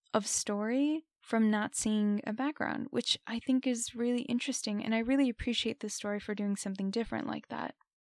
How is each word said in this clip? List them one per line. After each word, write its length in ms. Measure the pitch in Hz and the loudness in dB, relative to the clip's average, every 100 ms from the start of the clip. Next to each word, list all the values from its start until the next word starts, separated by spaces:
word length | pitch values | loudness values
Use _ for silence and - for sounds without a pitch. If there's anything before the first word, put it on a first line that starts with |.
| _ | _
of 140 | 190 202 | 0 0
story 760 | - - 208 214 262 294 311 - _ | -2 0 -2 0 2 2 0 -4 _
from 280 | - 226 214 | 0 4 6
not 260 | 214 214 - | 4 0 0
seeing 460 | 220 214 208 208 - | 2 4 4 2 -2
a 60 | |
background, 540 | 220 277 294 - - - | -2 -2 0 -2 -2 -2
which 260 | - - - - | -2 0 -4 -2
I 140 | 233 | -4
think 260 | - 262 262 | 2 2 2
is 300 | 233 - 233 | 0 -4 -2
really 260 | 240 247 | 0 0
interesting, 640 | - 240 - 240 220 208 - | 0 -2 0 -4 -2 -2 0
and 80 | |
I 60 | 226 | 0
really 280 | 226 277 262 | 2 4 4
appreciate 520 | - 247 226 220 - | 2 -2 0 -2 -4
this 160 | 214 - | -6 -6
story 240 | 208 208 | -4 -4
for 160 | - 208 | -4 -2
doing 200 | 202 202 | -2 -2
something 360 | 196 190 196 | -4 -4 -2
different 340 | 226 220 226 - | -2 -2 -4 -4
like 220 | 220 - | -8 -8
that. 260 | - - - _ _ _ | -8 -8 -10 _ _ _